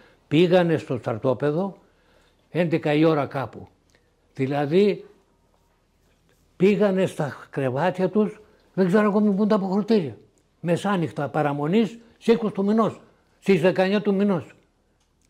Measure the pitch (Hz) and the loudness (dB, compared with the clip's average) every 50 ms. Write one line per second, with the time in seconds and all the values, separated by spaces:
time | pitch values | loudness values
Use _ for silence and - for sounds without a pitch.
0 | _ _ _ _ _ - 147 151 180 175 175 185 175 170 160 135 - - 143 117 | _ _ _ _ _ -2 2 2 4 4 4 4 4 2 0 -2 -2 -4 -8 -6
1 | - 135 120 107 - 131 123 107 147 147 147 165 190 196 180 - _ _ _ _ | -4 -6 -6 -2 -2 -2 -2 0 -2 -2 -2 -2 -4 -6 -8 -12 _ _ _ _
2 | _ _ _ _ _ _ _ _ _ _ - 151 180 160 160 156 - 156 147 151 | _ _ _ _ _ _ _ _ _ _ -4 -2 -2 0 -2 -2 0 0 2 2
3 | 160 165 160 147 135 - - 143 127 113 - - - - _ _ _ _ _ _ | 4 4 2 2 -2 -4 -6 -8 -8 -8 -10 -16 -20 -20 _ _ _ _ _ _
4 | _ _ _ _ _ _ _ - 135 131 143 143 147 139 156 185 208 208 180 170 | _ _ _ _ _ _ _ -6 -4 -2 -2 -2 -2 0 2 2 2 2 0 -2
5 | - - - _ _ _ _ _ _ _ _ _ _ _ _ _ _ _ _ _ | -8 -16 -20 _ _ _ _ _ _ _ _ _ _ _ _ _ _ _ _ _
6 | _ _ _ _ _ _ _ _ _ _ _ - 180 202 208 175 214 202 190 185 | _ _ _ _ _ _ _ _ _ _ _ 0 2 2 2 2 2 0 2 0
7 | 190 156 - - 156 135 113 - - - - - 139 131 120 135 160 185 180 - | -2 -2 -2 -4 -8 -8 -8 -12 -18 -12 -8 -4 -4 -4 -2 -2 -2 -2 -2 -2
8 | 185 180 - 208 214 190 - - - _ _ _ _ _ _ 170 196 180 170 214 | -2 -2 0 0 -2 -2 -4 -10 -18 _ _ _ _ _ _ -2 0 2 2 2
9 | 208 214 190 214 208 214 196 185 220 208 214 208 196 190 185 208 196 - 226 208 | 2 2 2 2 2 2 2 0 0 0 0 0 0 0 -2 -2 0 2 0 0
10 | 165 131 113 - - _ _ _ _ _ _ _ - 170 170 - - 202 208 180 | 0 -2 -8 -14 -18 _ _ _ _ _ _ _ -4 -2 -2 -2 0 -2 -2 -2
11 | 165 147 - - - 135 - 156 151 147 143 143 143 151 180 226 233 185 - - | -2 -4 -4 -6 -6 -4 -2 -2 -2 -2 -2 -2 -2 0 0 0 0 0 -4 -10
12 | - _ _ _ - 214 233 - 220 202 - - 196 202 214 226 220 170 117 - | -20 _ _ _ 0 2 2 2 0 -4 -4 -2 -2 0 2 2 0 0 -2 -6
13 | - _ _ _ _ _ _ _ - - 196 175 156 185 170 185 190 190 202 214 | -14 _ _ _ _ _ _ _ 0 2 2 4 4 2 2 2 0 0 0 0
14 | 208 208 196 190 202 208 196 160 117 - - _ _ _ _ _ _ _ _ _ | 0 0 0 0 2 0 0 -2 -4 -8 -14 _ _ _ _ _ _ _ _ _
15 | _ _ _ _ _ _ | _ _ _ _ _ _